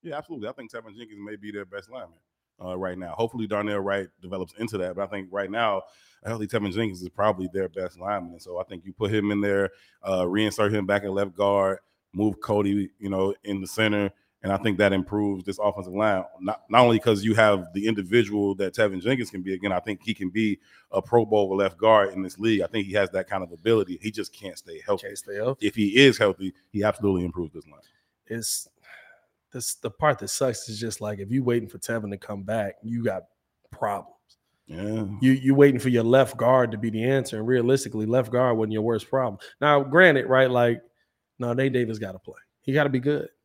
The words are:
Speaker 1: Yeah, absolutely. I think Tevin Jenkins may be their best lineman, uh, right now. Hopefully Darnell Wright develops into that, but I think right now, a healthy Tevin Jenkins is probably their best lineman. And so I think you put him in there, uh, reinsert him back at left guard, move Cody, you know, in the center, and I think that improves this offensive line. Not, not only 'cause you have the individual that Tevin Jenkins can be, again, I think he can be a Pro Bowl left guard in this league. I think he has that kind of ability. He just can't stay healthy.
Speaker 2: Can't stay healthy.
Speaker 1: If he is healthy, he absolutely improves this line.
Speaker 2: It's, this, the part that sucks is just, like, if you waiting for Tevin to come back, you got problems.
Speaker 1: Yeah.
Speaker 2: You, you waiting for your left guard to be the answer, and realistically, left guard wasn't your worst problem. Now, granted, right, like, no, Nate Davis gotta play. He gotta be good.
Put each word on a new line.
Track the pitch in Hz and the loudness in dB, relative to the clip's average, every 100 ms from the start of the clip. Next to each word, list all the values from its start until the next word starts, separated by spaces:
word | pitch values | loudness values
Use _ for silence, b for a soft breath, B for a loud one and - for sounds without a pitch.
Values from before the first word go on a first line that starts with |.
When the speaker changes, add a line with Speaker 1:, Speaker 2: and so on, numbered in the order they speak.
Speaker 1:
Yeah, | 170 147 | -10 -12
absolutely. | 151 156 104 | -12 -10 -10
I | |
think | 131 113 | -12 -14
Tevin | 117 113 104 | -14 -16 -20
Jenkins | 117 104 | -20 -16
may | 101 104 | -14 -14
be | 104 | -12
their | 101 | -12
best | 95 98 98 | -10 -14 -14
lineman, | 127 90 82 _ _ _ _ 90 | -18 -18 _ _ _ _ _ -10
uh, | 92 | -6
right | 92 90 | -6 -6
now. | 90 78 | -10 -4
Hopefully | 117 123 107 | -4 -4 -4
Darnell | 104 104 104 | -2 -2 -2
Wright | 98 98 95 _ | -2 -4 -4 _
develops | 90 95 90 - | -12 -8 -8 -8
into | 113 107 | -8 -4
that, | 90 90 | -6 -6
but | |
I | 98 | -8
think | 101 92 | -8 -8
right | 98 98 | -6 -4
now, | 110 113 98 - b b b | -2 0 -2 -6 b b b
a | - | -8
healthy | 113 104 | -6 -4
Tevin | 113 101 | -2 -2
Jenkins | 92 113 90 | -2 -4 -4
is | 90 | -14
probably | - 107 92 92 | 0 2 2 -4
their | 95 92 | -4 -4
best | 82 90 - | -6 -8 -8
lineman. | 95 104 87 | -6 -6 -6
And | 85 | -16
so | 92 90 | -12 -10
I | |
think | 95 90 90 | -10 -12 -16
you | |
put | - 104 | -4 -2
him | 107 104 | 0 0
in | 101 | 0
there, | 101 98 98 b b b | 0 0 -2 b b b
uh, | 98 95 | -2 0
reinsert | 90 98 107 104 104 | 2 2 0 2 0
him | 107 95 | 0 0
back | 101 | 0
at | 101 | 0
left | 98 101 87 | -2 -2 0
guard, | 101 101 98 95 _ _ _ | 2 2 2 -2 _ _ _
move | 92 107 98 | -2 -2 -2
Cody, | - 104 101 101 95 _ | -2 0 2 0 -4 _
you | 98 | -6
know, | 98 98 101 | -2 -2 -2
in | 104 98 | -6 -6
the | 95 | -6
center, | - 110 104 101 _ _ _ | -2 0 2 -2 _ _ _
and | 92 | -2
I | 98 | 0
think | 113 95 | 0 2
that | 101 | 2
improves | 98 92 104 104 98 92 | 2 -2 -2 -2 -4 -8
this | 95 | -2
offensive | 104 101 92 | -2 -2 -8
line. | 92 107 95 90 - | -2 0 0 -4 -8
Not, | 92 107 _ | -8 -8 _
not | 113 | 6
only | 123 113 | 6 6
'cause | 117 104 107 | 2 2 2
you | |
have | 107 107 101 85 | 4 4 4 -2
the | 90 107 | -4 -2
individual | 107 92 117 104 104 101 98 | -2 2 2 2 0 0 0
that | 95 101 | -4 0
Tevin | 107 95 | 0 0
Jenkins | 95 131 113 | -2 -2 -4
can | 98 | -8
be, | 92 95 | -6 -4
again, | 101 | -2
I | 90 | -2
think | 107 98 | -4 -8
he | 110 | -6
can | 107 95 | -6 -4
be | 95 110 95 b b b | 0 0 -2 b b b
a | 98 | -6
Pro | - 120 107 | 2 2 4
Bowl | 107 98 95 | 2 2 2
left | 98 - | 0 2
guard | 110 110 98 | 6 6 4
in | 95 | -2
this | 92 90 | -8 -4
league. | 113 107 | 0 0
I | 87 | 0
think | 113 98 | -4 -2
he | |
has | 101 95 | 0 0
that | 95 92 | -2 -4
kind | 98 | -6
of | 87 | -6
ability. | 85 95 113 90 87 | -6 2 2 2 -4
He | 107 | -8
just | 107 95 | -8 -10
can't | - 101 80 | -12 -16 -16
stay | - 80 90 | -16 -16 -4
healthy. | 101 101 | -4 -4
Speaker 2:
Can't | 101 | -14
stay | - 101 | -12 -6
healthy. | 113 135 107 | -6 -2 -4
Speaker 1:
If | 113 | 0
he | 101 113 | 2 8
is | 139 110 | 8 8
healthy, | 104 95 95 - _ | 2 2 -6 -10 _
he | 104 | -2
absolutely | 104 - 101 92 87 | 0 2 0 0 -2
improves | 85 80 | -4 -10
this | 80 76 | -10 -20
line. | 73 _ _ _ _ _ | -20 _ _ _ _ _
Speaker 2:
It's, | 117 113 - - _ B B B B B B _ | -8 -6 -6 -10 _ B B B B B B _
this, | 127 - - | -10 -10 -8
the | 117 | -8
part | - 156 139 | 0 0 0
that | - | -4
sucks | - 131 113 - | -2 -2 -2 -8
is | 107 | -8
just, | 117 - | -8 -6
like, | 107 101 | -8 -8
if | 98 | -4
you | 127 | -2
waiting | 120 120 110 | 2 0 -2
for | 95 | -12
Tevin | - 117 104 | -6 -4 -4
to | 101 | -10
come | - 101 | -10 -10
back, | 98 113 101 - | -4 -4 -4 -6
you | 113 117 | -8 -4
got | 110 95 - _ _ _ _ | -4 -4 -10 _ _ _ _
problems. | - 107 101 - _ _ _ _ _ _ | -6 -4 -4 -8 _ _ _ _ _ _
Speaker 1:
Yeah. | 80 101 110 101 104 | -10 -6 -4 -6 0
Speaker 2:
You, | 127 | 2
you | 135 131 139 | 2 4 8
waiting | 143 123 | 8 6
for | 127 | 2
your | 120 | 2
left | 113 131 131 117 | 6 6 4 2
guard | 120 131 123 | 4 4 4
to | 107 | 0
be | 113 | -4
the | 110 | -2
answer, | 117 135 123 110 | 0 0 0 -6
and | 110 | 0
realistically, | 127 120 135 - 113 107 | 2 4 2 0 -4 0
left | 127 113 | 0 2
guard | 123 127 113 | 2 2 2
wasn't | 110 | 0
your | 110 | 0
worst | 113 113 - | 0 -2 -2
problem. | 131 123 98 B B | -2 -2 -6 B B
Now, | 147 143 | 4 4
granted, | 139 151 185 139 - | 4 6 6 6 4
right, | 131 131 | 4 4
like, | 123 120 117 - _ _ _ _ _ | 4 2 2 -6 _ _ _ _ _
no, | 120 | -4
Nate | 120 135 | 0 0
Davis | 127 113 107 | 0 -2 -6
gotta | 104 95 | -10 -12
play. | - - _ _ | -18 -20 _ _
He | - | -2
gotta | 135 143 | 2 2
be | 131 | 0
good. | 131 147 - _ | 0 -2 -4 _